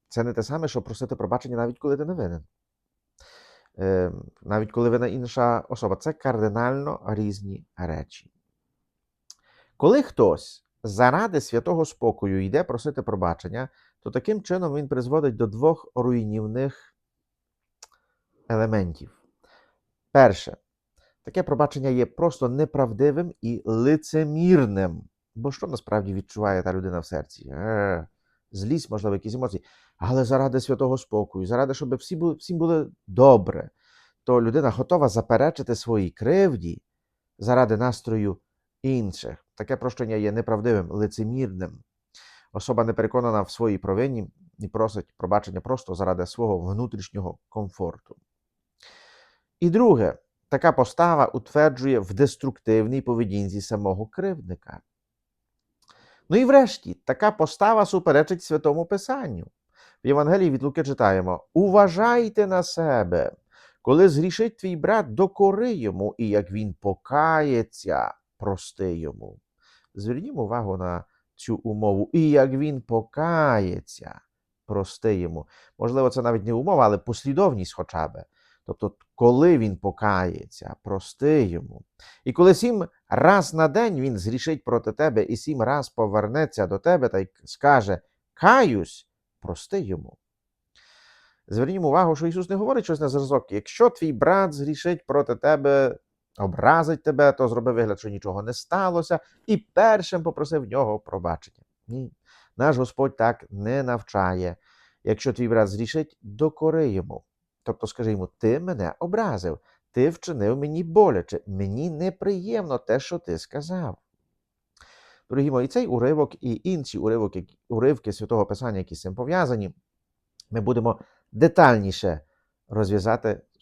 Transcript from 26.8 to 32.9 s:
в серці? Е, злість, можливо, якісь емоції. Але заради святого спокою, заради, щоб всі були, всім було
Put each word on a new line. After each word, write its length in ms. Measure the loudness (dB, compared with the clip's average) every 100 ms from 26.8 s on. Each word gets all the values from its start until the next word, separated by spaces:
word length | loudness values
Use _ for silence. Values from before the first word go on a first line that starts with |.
| -4 -6
в 60 | -6
серці? 420 | -8 -10 -16 -14
Е, 600 | -10 -4 -2 -2 -2 -6 _ _ _ _
злість, 380 | -10 -4 -4 -4
можливо, 260 | -6 -4 -4
якісь 180 | -6
емоції. 300 | -8 -6 -8 _ _ _ -8
Але 240 | -2 0
заради 360 | 2 2 0 -2
святого 380 | -2 -2 0 -2
спокою, 480 | -2 -4 -4 -6 -4
заради, 280 | -2 -2
щоб 200 | -4 -6
всі 220 | -6 -6 -4
були, 180 | -4
всім 240 | -4 -6 -2
було 280 | 0 0 -2